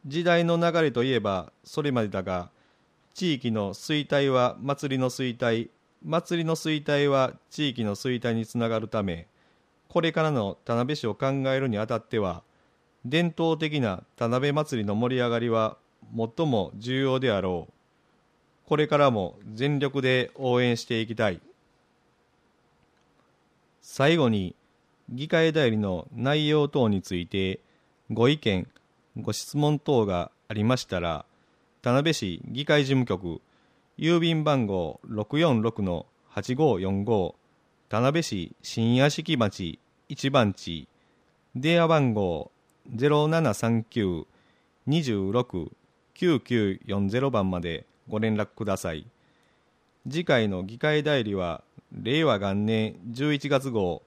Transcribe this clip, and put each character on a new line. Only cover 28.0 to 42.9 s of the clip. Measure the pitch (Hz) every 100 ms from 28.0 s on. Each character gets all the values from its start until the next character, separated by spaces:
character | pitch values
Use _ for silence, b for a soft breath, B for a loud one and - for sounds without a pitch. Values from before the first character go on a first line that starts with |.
| _
ご | 110 120
意 | 147
見、 | 113 95 95 _ _ _ _ 117
ご | 110
質 | 104 - 143
問 | 147 147
等 | - 135 104
が | 90 85 _ _
あ |
り | 107
ま | 107 127
し | -
た | 92
ら、 | 85 78 - b b b b _
田 | 123 127
辺 | 156
市 | 160 98 85 -
議 | 117 147
会 | 151 135
事 |
務 | 135 120
局、 | 92 90 80 b b b b b -
郵 | 156 170
便 | 165 160
番 | 151 139 107
号 | 95 82 -
六 | - 110 104 147
四 | 165 117
六 | 110 -
の | 98 85 - _ _
八 | - 101
五 | 127 156 98
四 | 95 98
五、 | 101 110 87 - _ _ _ _ _
田 | 107
辺 | 127 156
市 | 156 98 85 -
新 | - - 113 123
屋 | 143
敷 | - 160 147
町 | 107 - 87 - _ _ _
一 | 147 139
番 | 139 107
地、 | 95 - 82 64 b b b b b _ 127
電 | 147 170
話 | 165
番 | 160 135
号 | 107 95 80 - _ _ _ -